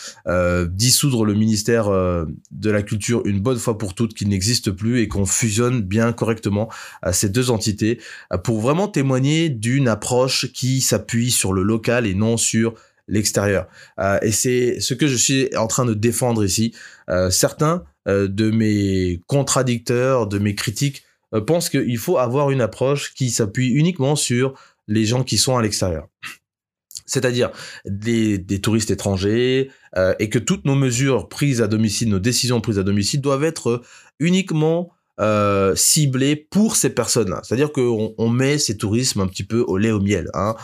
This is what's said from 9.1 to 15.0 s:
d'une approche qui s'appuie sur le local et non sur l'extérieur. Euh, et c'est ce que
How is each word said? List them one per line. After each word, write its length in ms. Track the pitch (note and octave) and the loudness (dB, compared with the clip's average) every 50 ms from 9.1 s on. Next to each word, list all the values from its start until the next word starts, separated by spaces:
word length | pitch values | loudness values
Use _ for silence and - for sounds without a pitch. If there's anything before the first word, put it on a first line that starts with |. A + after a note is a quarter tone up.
| C3 B2+ C3 C#3+ D#3 D#3+ E3+ E3 | 2 2 2 2 2 2 0 0
d'une 380 | C3 A2 G#2 A#2 B2+ C#3+ C#3 | -2 -2 -2 0 0 2 2
approche 640 | A#2+ G#2+ G#2+ - - B2+ B2 B2+ C3 - - - B2 | 2 0 0 -2 0 2 2 2 2 0 -2 -4 -6
qui 300 | - - B2+ B2+ C3 C3 | -6 -4 -2 0 0 0
s'appuie 500 | C3 - B2 G2+ - - A#2 A#2 A#2+ B2 | 2 2 0 0 0 -2 -2 0 0 2
sur 220 | A2+ - - F#2+ F#2+ | 0 0 0 0 0
le 100 | F#2+ F#2 | 0 2
local 420 | G#2 A2+ A2+ A2+ B2+ A#2 B2 A#2 | 0 0 0 0 0 0 2 0
et 80 | G2+ F#2 | 0 0
non 240 | G2 A2 A2+ A#2 | 2 2 2 2
sur 380 | A2+ - - - A2 A2+ A2+ A2+ - - _ _ _ _ | 0 0 0 2 2 0 0 -2 -8 -20 _ _ _ _
l'extérieur. 600 | - F2+ G#2+ G#2 - - A2 G2+ G2+ G2 - D#2+ - - - - - _ - | -2 -2 0 0 0 0 2 2 2 2 0 -2 -4 -16 -20 -20 -18 _ -2
Euh, 200 | F#2+ G2 G2 - | 0 0 0 2
et 100 | - A2 | 2 0
c'est 480 | G#2+ - - C3 B2 B2 B2 A#2+ - - | 0 0 0 0 0 2 2 0 0 -2
ce 120 | - - C3+ | -4 -4 0
que 140 | A#2 | 0